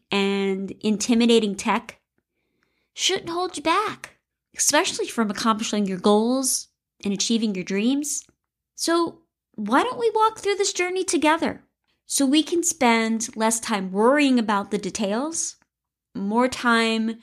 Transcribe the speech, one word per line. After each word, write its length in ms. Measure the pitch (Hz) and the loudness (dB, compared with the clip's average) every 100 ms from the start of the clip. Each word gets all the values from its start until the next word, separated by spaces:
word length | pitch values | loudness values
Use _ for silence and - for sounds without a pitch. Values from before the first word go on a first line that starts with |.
| - | -4
and 600 | 202 196 196 196 190 196 - | -2 0 0 -2 -2 -6 -4
intimidating 720 | 214 202 - 233 240 226 214 | -2 0 2 4 6 4 4
tech 460 | 190 220 208 - - _ _ _ _ _ _ _ _ _ | -2 -2 -2 -4 -20 _ _ _ _ _ _ _ _ _
shouldn't 340 | - - 381 339 | -4 -2 -2 -4
hold 280 | 339 359 330 | -4 -4 -4
you 60 | |
back, 540 | 311 359 427 - - _ _ _ _ - | 0 0 0 -6 -16 _ _ _ _ -4
especially 500 | - 196 - - 311 | 0 2 2 -2 -6
from 240 | - 214 | -2 -2
accomplishing 540 | 196 233 220 226 208 | 0 0 0 -2 -2
your 140 | 196 185 | -2 0
goals 720 | 208 208 226 262 262 - - _ _ _ | 4 4 4 0 0 -4 -6 _ _ _
and 80 | 202 | -4
achieving 420 | 196 - 226 220 | -2 0 0 0
your 80 | 185 | -2
dreams. 640 | 170 190 226 277 294 - - _ _ _ _ | -4 -2 0 0 -2 -8 -10 _ _ _ _
So 460 | - - 339 339 - _ _ _ | -8 0 0 0 -6 _ _ _
why 280 | - 208 269 | -10 0 0
don't 180 | 466 494 | 0 0
we 100 | 466 | -2
walk 240 | 440 440 440 | 2 0 0
through 180 | 392 392 | -2 -2
this 160 | 381 | -2
journey 320 | - 359 370 | -2 -2 -2
together 580 | 370 330 302 320 254 - _ _ _ _ - | -2 2 2 2 0 -6 _ _ _ _ -6
so 180 | - | 0
we 180 | 269 302 | 2 4
can 200 | 311 339 | 2 0
spend 760 | 330 - 240 226 226 226 220 220 | -2 2 2 2 2 -2 -4 -2
less 240 | 220 226 | 0 0
time 320 | - 208 185 | -2 -4 -2
worrying 460 | 190 226 294 277 247 | 2 4 4 4 4
about 320 | 220 202 202 | 2 -2 -2
the 80 | 202 | -4
details, 800 | 196 196 196 220 302 320 - - _ _ _ _ _ | -4 -4 -2 -2 -4 -4 -6 -8 _ _ _ _ _
more 340 | - 196 220 254 | -8 -2 2 0
time 720 | - 247 226 226 220 220 226 | 0 0 2 2 0 -2 -6